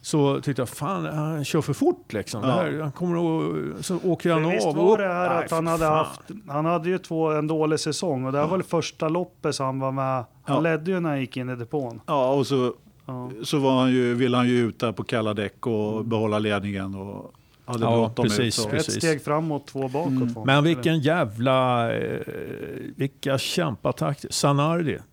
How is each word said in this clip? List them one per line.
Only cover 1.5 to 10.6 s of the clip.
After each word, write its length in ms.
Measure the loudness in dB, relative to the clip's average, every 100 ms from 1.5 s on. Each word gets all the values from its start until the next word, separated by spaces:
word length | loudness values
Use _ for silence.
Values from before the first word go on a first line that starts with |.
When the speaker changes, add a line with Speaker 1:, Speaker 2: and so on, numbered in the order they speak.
| -2
Speaker 1:
för 120 | 0
fort 400 | 0 0 0 -6
liksom. 280 | -6 -6 -4
Det 60 | 0
Speaker 2:
Ja. 60 |
Speaker 1:
här, 260 | 2 0 -2
han 100 | -6
kommer 260 | -4 -2 0 0 0 -2 -4 -6 -8
att, 80 | -4
så 140 | -2
åker 280 | 0 0 2
han 120 | 2
Speaker 3:
För 80 | 2
visst 160 | 0 0
Speaker 1:
av 80 | 4
Speaker 3:
var 160 | 4
Speaker 1:
och 60 | 4
Speaker 3:
det 100 | 2
här 220 | 0 0 0
Speaker 1:
nej, 100 | 0
Speaker 3:
att 60 |
han 140 | -2 0
Speaker 1:
för 60 |
Speaker 3:
hade 140 | 2 2
Speaker 1:
fan. 120 | 2
Speaker 3:
haft, 240 | 0 -6 -16 -16 -6
han 180 | -2 0
hade 240 | 0 0
ju 80 | -4
två, 340 | -2 -2 0
en 160 | 0 0
dålig 320 | 2 2 2
säsong 460 | 0 -2 -2 -2 -2
och 60 |
det 60 | 0
här 80 | 2
Speaker 2:
Ja. 40 |
Speaker 3:
var 60 | 0
det 60 |
första 460 | 0 -2 -2 -4 -2
loppet 460 | -2 -4 _ -4 -2
som 100 | -4
han 140 | -2
var 120 | -4
med. 240 | -2 -2 -2 -4 _
Han 120 | -2
Speaker 2:
Ja. 40 |
Speaker 3:
ledde 320 | 0